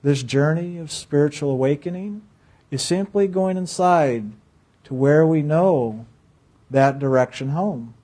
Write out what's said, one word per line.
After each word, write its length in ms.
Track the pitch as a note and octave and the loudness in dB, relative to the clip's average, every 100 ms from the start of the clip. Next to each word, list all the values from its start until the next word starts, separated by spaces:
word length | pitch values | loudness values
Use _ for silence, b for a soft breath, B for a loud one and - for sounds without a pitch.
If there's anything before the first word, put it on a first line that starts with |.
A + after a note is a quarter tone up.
This 200 | C#3+ C#3 | 0 0
journey 560 | B2 C3+ D3 D#3+ F3 F3 | 0 0 2 0 -4 -10
of 120 | D#3 | -12
spiritual 600 | - - C#3+ D3 D3 C#3+ | -14 -2 2 2 0 -4
awakening 720 | C3 C3 D3 F3 F3+ G3+ G#3 - b b b b | 0 0 0 -4 -10 -10 -12 -16 b b b b
is 100 | C3+ | -8
simply 460 | - F3+ G3+ G3+ G3 | -2 -2 0 0 0
going 300 | F#3 F#3+ F#3 | 0 -2 -2
inside 760 | F3+ - F3+ F3 C#3+ A#2 G#2 G#2+ _ _ _ _ | -6 0 2 4 2 0 -6 -14 _ _ _ _
to 100 | - | -10
where 320 | B2+ C#3 D3+ D#3+ | 0 4 6 4
we 160 | D#3+ | 2
know 640 | D3 D#3+ F#3+ D#3 A#2 A2 A2+ _ _ _ _ _ _ | 0 2 2 2 -2 -6 -16 _ _ _ _ _ _
that 280 | C3+ C#3 C3+ | 2 2 2
direction 520 | C#3 C3 B2+ - C3+ | 0 2 0 -4 -6
home. 440 | D3+ G3+ C#3+ A#2 A2+ | -4 -4 -6 -12 -18